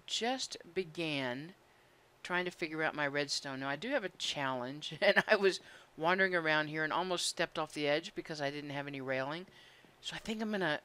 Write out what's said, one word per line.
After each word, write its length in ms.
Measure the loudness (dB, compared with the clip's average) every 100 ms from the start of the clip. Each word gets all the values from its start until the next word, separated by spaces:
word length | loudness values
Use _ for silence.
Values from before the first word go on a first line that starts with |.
| -4
just 520 | -2 0 -2 -4 -8 -6
began 800 | -4 -4 -2 -2 0 0 -2 -6 -14 _ -20 -20 _ _ _
trying 220 | -2 0
to 60 | 0
figure 320 | -2 -4 0
out 120 | 0
my 120 | 2 0
redstone. 540 | 2 0 -2 -4 -4
Now, 80 | -4
I 60 | -4
do 120 | -2
have 140 | -2
a 60 | -2
challenge, 840 | -4 -4 0 0 0 -4 -6 -8 2
<laughs> 20 |
and 240 | 6 6 6
I 100 | 6
was 240 | 6 2 -8 -20 -18 -2
wandering 380 | 2 4 4
around 320 | 4 4 2 2
here 180 | 0
and 80 | 0
almost 340 | 0 0 0 -2
stepped 320 | 0 -2 -2
off 140 | -4
the 160 | 0 2
edge 240 | 2 0
because 280 | -10 -8 -4
I 80 | -4
didn't 200 | -4 -6
have 160 | -6 -6
any 140 | -6
railing. 460 | -2 -2 -2 -6 -10 -18 -20 -20 -20 -14
So 120 | -10
I 40 | -8
think 240 | -6 -4
I'm 80 | -2
gonna, 300 | 0 0 0